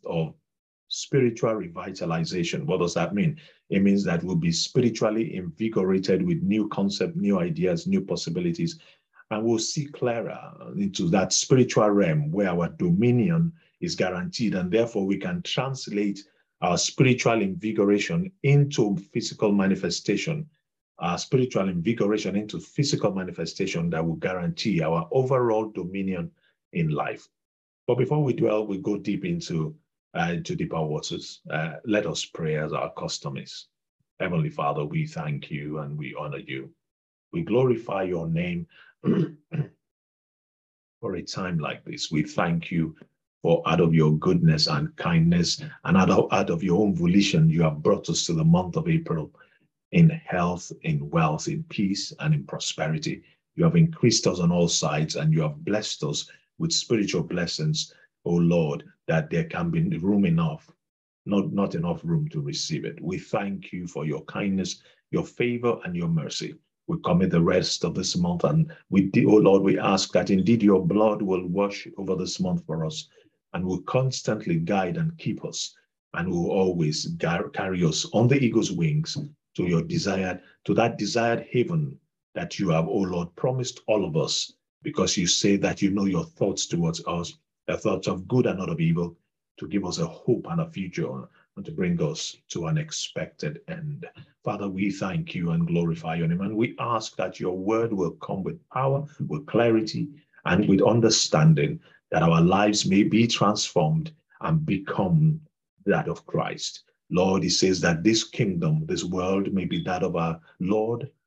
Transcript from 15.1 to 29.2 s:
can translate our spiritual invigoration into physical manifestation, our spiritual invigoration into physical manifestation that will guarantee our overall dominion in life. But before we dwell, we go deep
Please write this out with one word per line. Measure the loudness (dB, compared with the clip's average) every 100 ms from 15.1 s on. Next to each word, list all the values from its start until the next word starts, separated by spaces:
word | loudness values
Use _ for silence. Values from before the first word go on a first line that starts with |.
| -2
can | -2 -6
translate | -4 -4 -4 -6 -6 -2 -2 -4 -10 _ _ -4
our | 0 0
spiritual | 0 4 4 4 2 2
invigoration | 0 -4 -4 2 4 4 2 -2 -4 -2
into | 2 4 4 2 0 -2
physical | -4 -6 -6 -2 0
manifestation, | 2 2 2 -2 -4 -2 -2 -2 -4 -8 _ _ _ _ -8
our | -4 -4
spiritual | 0 0 2 0 -2
invigoration | -2 0 0 2 0 0 -4
into | -4 -8
physical | -8 -4 -2 0 -2
manifestation | -2 -6 -6 -8 -6 -4 -2 -2
that | -2
will | -2 -2
guarantee | -4 -4 -4 -4 -2 0
our | 0 -2 0
overall | 0 2 2 2 0 -2
dominion | -6 -8 -4 -4 -4 -6 _ _ _ _
in | -4 -2
life. | -2 -4 -8 -14 _ _ _ _ _ -2
But | 0
before | 2 2
we | 0
dwell, | 2 2 0 -2
we | -4
go | -4 -4
deep | -2 -4